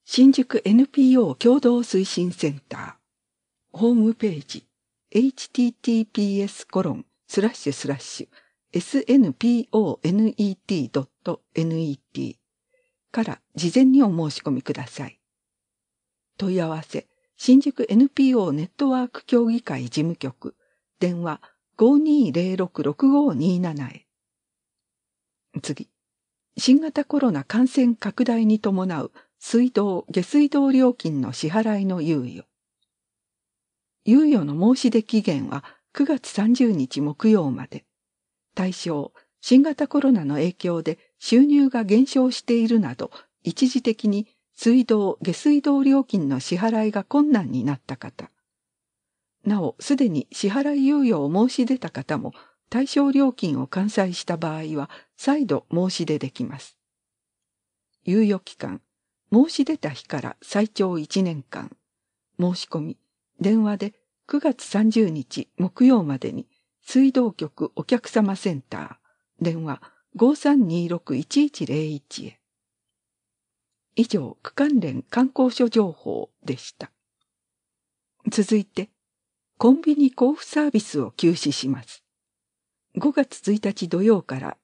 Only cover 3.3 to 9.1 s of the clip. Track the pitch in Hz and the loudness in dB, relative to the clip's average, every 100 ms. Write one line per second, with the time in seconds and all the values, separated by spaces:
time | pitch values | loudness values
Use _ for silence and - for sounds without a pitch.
3.3 | _ _ _ _ - 233 240 214 226 214 | _ _ _ _ -2 2 4 2 0 -4
4.3 | 156 - - - _ _ _ _ 202 262 | -4 -10 -18 -18 _ _ _ _ 0 0
5.3 | - - - 247 - - 226 220 - 202 | -2 -8 -2 -2 -2 -2 0 -2 -2 -2
6.3 | 196 202 - - 185 180 120 - _ _ | -2 -4 -8 -6 -4 -4 -6 -12 _ _
7.3 | - 208 - 143 139 135 139 - - - | -2 -2 -4 -8 -6 -8 -8 -10 -16 -18
8.3 | _ _ _ _ 170 - 277 - | _ _ _ _ -8 -4 -4 2